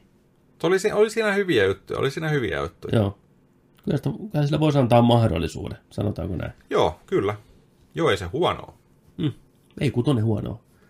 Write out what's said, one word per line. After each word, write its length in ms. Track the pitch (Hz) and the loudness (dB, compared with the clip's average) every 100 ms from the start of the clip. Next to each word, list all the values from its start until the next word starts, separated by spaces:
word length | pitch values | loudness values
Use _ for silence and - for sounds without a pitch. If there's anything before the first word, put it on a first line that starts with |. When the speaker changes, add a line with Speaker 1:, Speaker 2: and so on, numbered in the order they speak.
| _ _ _ _ _ _ | _ _ _ _ _ _
Speaker 1:
Se 60 | 165 | 0
oli 120 | 190 | 0
si-, 120 | 202 | 0
oli 180 | 196 220 | 2 2
siinä 240 | 226 214 | 2 0
hyviä 320 | 202 190 127 95 | 0 2 4 4
juttuja, 340 | 98 - 110 | 0 -4 -4
oli 120 | 127 | -2
siinä 180 | 139 160 | -2 -2
hyviä 300 | 147 107 73 | -2 -2 -2
juttuja. 360 | 76 - - 117 | -6 -8 -2 2
Speaker 2:
Joo. 200 | 101 - _ _ _ _ _ _ - | 2 -2 _ _ _ _ _ _ -4
Kyllä 120 | 151 | -2
sitä, 120 | - 208 208 | -2 -6 -6
kyllä 140 | 147 143 | -2 -2
sillä 140 | 151 | 0
voisi 180 | 156 143 | 2 2
antaa 240 | 120 120 | 4 6
mahdollisuuden, 760 | 120 120 113 82 80 85 95 - _ | 6 6 4 0 -4 -6 -10 -12 _
sanotaanko 460 | - 104 104 90 87 | -6 -6 -4 -6 -6
näin. 180 | - - - | -8 -12 -4
Speaker 1:
Joo, 300 | - 98 - - | 0 0 -2 -4
kyllä. 300 | 185 101 107 - - _ _ _ 151 | -2 -2 -4 -12 -20 _ _ _ -2
Joo, 140 | 160 | 0
ei 80 | 98 | 0
se 80 | 87 | -2
huono 340 | 131 170 85 | -2 -2 -4
oo. 120 | - - _ _ _ - | -10 -20 _ _ _ -6
Speaker 2:
Mm. 140 | 156 - _ _ _ - | -6 -6 _ _ _ -4
Ei 120 | 143 | -2
kutonen 320 | 120 123 131 110 | 0 0 2 0
huono 240 | 104 - | -2 -4
oo. 120 | 110 _ _ _ | -10 _ _ _